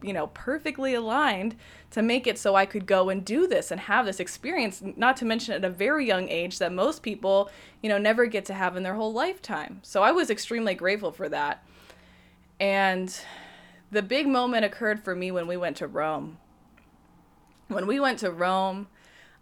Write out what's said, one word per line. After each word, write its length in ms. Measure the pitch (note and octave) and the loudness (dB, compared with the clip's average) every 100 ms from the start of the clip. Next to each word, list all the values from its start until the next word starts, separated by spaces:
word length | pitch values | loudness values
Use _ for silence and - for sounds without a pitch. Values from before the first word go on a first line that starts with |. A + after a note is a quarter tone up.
you 100 | G3 | -6
know, 140 | F#3 D3+ | -4 -4
perfectly 680 | - - D4+ D#4 C4+ C4+ | -6 -4 -4 -4 -4 -2
aligned 640 | B3 A3 C4 D4 G3 G#3+ A3+ - - - | -2 0 2 2 0 -4 -6 -16 -20 -10
to 100 | - | 0
make 240 | A3+ B3 B3 | 2 2 0
it 120 | G#3 | 0
so 160 | G#3 | 4
I 120 | G3 F#3+ | 4 4
could 180 | G#3+ | 0
go 240 | F#3+ F#3+ F#3 | 2 4 4
and 160 | F#3+ | 0
do 220 | F#3+ B3 F4+ | -2 0 2
this 240 | E3+ - | 2 0
and 100 | F3 | -6
have 240 | - G#3 | 0 2
this 160 | A3 F#3+ | 2 -2
experience, 600 | F3+ - B3+ F4 A3 - | -6 -8 -4 -2 -2 -4
n-, 100 | G3 | -12
not 220 | - A#3 B3+ | 0 2 2
to 80 | |
mention 300 | A#3 A3+ A#3 | 0 -2 -2
at 100 | F3 | -2
a 60 | F#3+ | -2
very 360 | F3+ G#3 D4+ B3 | 0 0 2 2
young 220 | F#3 F#3 | 0 0
age 300 | E3 F3 - | -2 -4 -2
that 120 | A3+ | -4
most 320 | F3+ A#3+ D4+ | 0 0 0
people, 460 | A#3 G#3 F#3+ G3 G3 - - - | -6 -4 2 2 2 -4 -20 -8
you 60 | A3 | -2
know, 80 | G3+ | 2
never 300 | G#3 A3+ A#3+ | 4 4 2
get 180 | G#3+ G3 | 0 -6
to 60 | |
have 220 | F#3+ F#3 F3+ | -2 -2 -2
in 60 | |
their 120 | F#3 | -6
whole 200 | G#3 A3 | -2 -2
lifetime. 640 | A3 E4+ F#4+ - E3 D3+ F#3+ | -2 -2 -4 -8 -8 -8 -14
So 200 | - - | -4 4
I 100 | D4+ | 6
was 160 | E4+ B3+ | 6 2
extremely 460 | G#3+ - A#3 A3 | -2 -4 -4 -2
grateful 380 | F#3 F3 G#3+ F#3 | -2 0 0 -2
for 180 | D3 D#3 | -6 -6
that. 340 | D3 D3 - - - - - - - - _ _ - | -2 -2 -4 -10 -20 -20 -20 -20 -20 -20 _ _ -2
And 560 | G3 G3 F#3+ F#3 F#3 - - - - - - - - | 0 4 4 2 -4 -8 -14 -16 -18 -20 -20 -20 -4
the 120 | G#3 | -2
big 240 | G3+ C4 C#4+ | 0 0 2
moment 380 | B3+ B3 A#3 | 2 2 2
occurred 360 | G#3 - A3 G#3+ | 0 0 -2 -2
for 140 | G3 | -2
me 160 | F3+ F#3 | -4 -2
when 160 | F3+ E3+ | -2 -2
we 100 | F3+ | -2
went 200 | F3 C#3+ | -2 -4
to 80 | D3 | -6
Rome. 520 | - D#3 D3+ D3+ E3 _ _ _ - _ _ _ _ _ _ _ _ - | -2 -2 -2 -6 -14 _ _ _ -20 _ _ _ _ _ _ _ _ -8
When 180 | - F#3+ | -4 0
we 140 | C4+ | 2
went 180 | C#4 A#3 | 2 0
to 100 | G3 | -4
Rome, 580 | E3+ F3+ F#3+ F#3+ F#3+ G3+ _ - - - _ | 0 2 2 0 -2 -10 _ -20 -20 -20 _